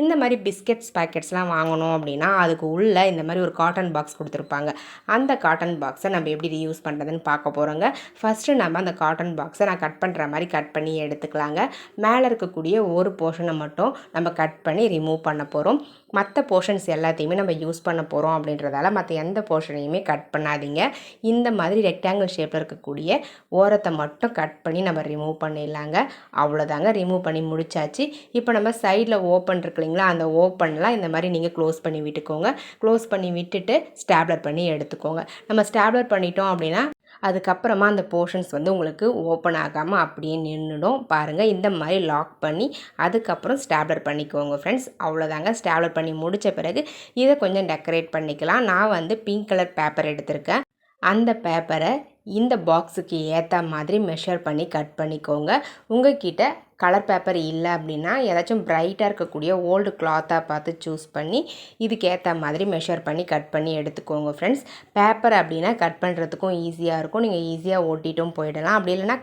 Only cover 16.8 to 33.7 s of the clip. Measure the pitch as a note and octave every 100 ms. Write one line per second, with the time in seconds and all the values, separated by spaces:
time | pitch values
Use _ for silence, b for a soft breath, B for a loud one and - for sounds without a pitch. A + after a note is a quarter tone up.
16.8 | F#3 D#3 D#3+ D#3+ D3+ F#3 G3 D#3+ D#3+ E3
17.8 | - E3 D#3 D3 D#3 D#3+ D3+ D3 C#3+ C#3
18.8 | E3+ G3+ F3+ E3 D#3 G3+ - D#3 D#3 D3
19.8 | C#3+ F3 F#3+ D3+ - D3+ D3+ D3 C#3+ D3
20.8 | A#3+ - B B A3 A#3 A#3+ G#3+ E3+ G#3
21.8 | G3+ E3+ F#3 G3 F#3 F#3 D3+ D#3 D#3 D#3+
22.8 | - C#3+ D#3 C4 - B B F3 G3 G#3
23.8 | G3 D#3 D3+ - A#3 - D#3 - E3+ E3
24.8 | F#3 D#3+ D3+ D3+ D3+ D#3 D#3 D3+ D3+ D3+
25.8 | D3+ E3+ C#4 B B - D3 D3+ D3+ D3
26.8 | F#3+ G#3+ F3+ F#3 F3+ D#3+ D#3+ D#3+ D#3+ -
27.8 | D3+ - C#4+ B B A#3+ A#3 A3+ G#3+ A3+
28.8 | G3+ G3 A3+ G#3+ F3+ F3+ F3+ F3+ E3+ E3
29.8 | D#3+ E3+ F#3+ E3+ D#3+ D#3+ F3+ F3+ E3 D3+
30.8 | G3 A#3 E3+ D#3+ F3+ E3+ E3+ E3+ D#3+ D#3+
31.8 | E3 D#3 D3+ D3+ D3+ D#3 G3 C#4+ B B
32.8 | A3 A3+ A3+ G3+ F3+ F3 F3 G3 F#3+